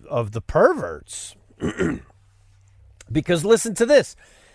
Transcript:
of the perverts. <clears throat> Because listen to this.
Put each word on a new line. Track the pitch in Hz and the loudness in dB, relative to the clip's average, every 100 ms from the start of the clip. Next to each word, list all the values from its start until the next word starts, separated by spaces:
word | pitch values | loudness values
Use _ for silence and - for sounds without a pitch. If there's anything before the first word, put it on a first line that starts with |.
| - | -8
of | 120 107 | -6 -4
the | 110 | -8
perverts. | - 156 269 302 87 76 - - - - _ _ | -2 4 4 2 -6 -10 -14 -16 -18 -20 _ _
<clears throat> | - - 123 - - _ _ _ _ _ _ _ - _ - | -8 -4 -4 -4 -12 _ _ _ _ _ _ _ -20 _ -6
Because | 135 160 170 | -6 -2 -2
listen | 196 220 226 | 2 2 2
to | 190 233 | -2 4
this. | 285 - - - _ _ | 4 4 -6 -20 _ _